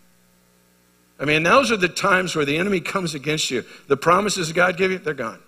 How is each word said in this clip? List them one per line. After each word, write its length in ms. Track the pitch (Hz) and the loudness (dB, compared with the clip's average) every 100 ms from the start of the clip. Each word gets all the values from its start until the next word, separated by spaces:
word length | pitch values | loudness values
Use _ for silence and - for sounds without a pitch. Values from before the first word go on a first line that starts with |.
| _ _ _ _ _ _ _ _ _ _ _ - | _ _ _ _ _ _ _ _ _ _ _ -8
I 60 | |
mean, 200 | 139 151 | -2 0
those 280 | 165 240 240 | 4 4 2
are 60 | 220 | 0
the 100 | 180 | -2
times 480 | - 202 185 180 160 | -2 2 2 0 -2
where 80 | |
the 140 | 139 151 | -2 0
enemy 220 | 196 190 | 0 -2
comes 340 | 147 196 175 | -2 -4 -4
against 360 | 147 131 156 - | -6 -4 -2 -2
you. 140 | 123 - - - | -4 -6 -10 -2
The 100 | 139 | 0
promises 560 | 165 180 208 196 160 | 4 4 2 -2 -2
God 240 | 165 180 175 | 2 2 2
gave 140 | 190 | 0
you, 80 | 185 | -2
they're 160 | 151 | -6
gone. 260 | 135 113 95 | -6 -6 -10